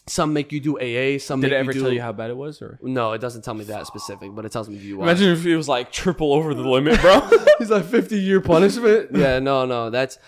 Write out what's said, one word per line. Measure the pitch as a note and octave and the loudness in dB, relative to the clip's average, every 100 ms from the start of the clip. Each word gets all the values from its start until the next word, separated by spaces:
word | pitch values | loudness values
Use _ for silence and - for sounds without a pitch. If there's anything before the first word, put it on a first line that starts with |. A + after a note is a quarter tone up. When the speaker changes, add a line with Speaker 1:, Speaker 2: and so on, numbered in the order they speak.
| - | -10
Speaker 1:
Some | - D3+ | -4 -2
make | D3+ D3 | -2 -4
you | D3 | -6
do | C#3+ B2 | -6 -4
A | B2 A#2+ C3+ | -4 -2 -2
A, | C#3 | -4
some | - C3+ | -4 -2
Speaker 2:
Did | C3+ | 0
Speaker 1:
make | C3+ | 0
Speaker 2:
it | |
ever | C3 | -2
Speaker 1:
you | |
do | C3+ | -2
Speaker 2:
tell | C3 | -2
you | B2 | -2
how | A#2+ | -6
bad | G#2+ A2+ | -10 -10
it | B2+ | -10
was, | D3 D3 | -12 -14
or? | G#2+ - | -18 -14
Speaker 1:
No, | B2+ B2+ A2+ | -8 -4 -4
it | A2 | -4
doesn't | B2 A#2 | -8 -10
tell | A#2 | -12
me | A2 G#2 | -12 -10
that | G#2 - | -12 -12
specific, | G#2 - G2+ G2 | -14 -14 -14 -14
but | G#2+ | -14
it | G#2+ | -10
tells | A#2 G#2+ | -10 -10
me | G2+ | -14
D | G2 | -12
U | G2 | -4
I. | |
Speaker 2:
Imagine | E3+ F3 G3 | 0 4 4
if | E3 F3 | 2 0
it | D#3+ | -2
was, | C#3+ | 0
like, | B2+ B2 | -4 -4
triple | - F#3 D#3+ D3+ | -6 -4 -2 0
over | C#3+ D#3+ | 0 0
the | B2+ B2+ | -4 0
limit, | B2+ D3 A3 | 2 4 4
bro. | F3+ G#3+ - A4 | 6 6 6 4
Speaker 1:
<laughs> | - D5+ | 6 4
He's | G#3+ | 4
like, | G#3+ | 0
"Fifty-year | E3+ A#3 - G#3 F#3+ F#3+ | 2 0 0 -2 2 2
punishment?" | - E3 G3 A3 A#3 G#3+ - | 4 4 4 4 2 2 2
Speaker 2:
<laughs> | |
Speaker 1:
Yeah, | - C#3 C3 | 0 2 2
no, | C3+ C3+ | 0 0
no, | B2+ A#2+ A2+ | 0 -4 -4
that's, | A#2+ C3 - | -2 -4 -6